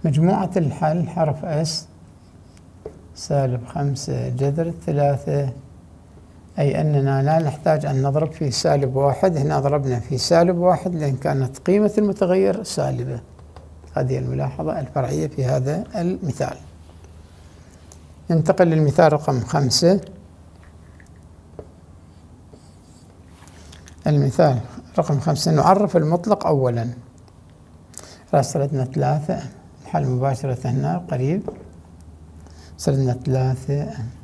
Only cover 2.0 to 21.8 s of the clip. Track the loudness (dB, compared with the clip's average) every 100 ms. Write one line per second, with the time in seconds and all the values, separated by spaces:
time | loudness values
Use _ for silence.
2 | -20 -20 -20 -20 -20 -20 -20 -18 -18 -18
3 | -20 -18 -4 -2 0 -4 -6 -4 -4 -4
4 | -6 -6 -4 -2 -2 0 -4 -6 -4 0
5 | 2 0 -2 -2 -2 -6 -16 -20 -20 -20
6 | -20 -20 -20 -20 -14 -2 0 2 2 2
7 | 2 2 2 2 0 -2 0 0 0 0
8 | 0 0 -2 -2 -4 0 0 2 0 2
9 | 0 2 0 2 0 0 0 0 0 -2
10 | -2 -4 2 4 4 4 2 2 0 -2
11 | -2 -2 -2 -2 -2 -4 0 2 4 2
12 | 0 0 2 4 2 0 -4 -4 -2 -2
13 | -6 -8 -12 -20 -20 -20 -20 -20 -8 -4
14 | -2 -2 -4 -4 -4 -6 -6 -6 -4 -4
15 | -2 -2 -4 -4 -2 0 0 -4 -6 -4
16 | -4 -4 -6 -4 -6 -8 -18 -20 -20 -20
17 | -20 -20 -20 -20 -20 -20 -20 -20 -20 -20
18 | -20 -20 0 0 2 4 4 6 4 6
19 | 6 4 0 -2 0 0 2 4 4 4
20 | 0 -18 -20 -20 -20 -20 -20 -20 -20 -20
21 | -20 -20 -20 -20 -20 -20 -20 -20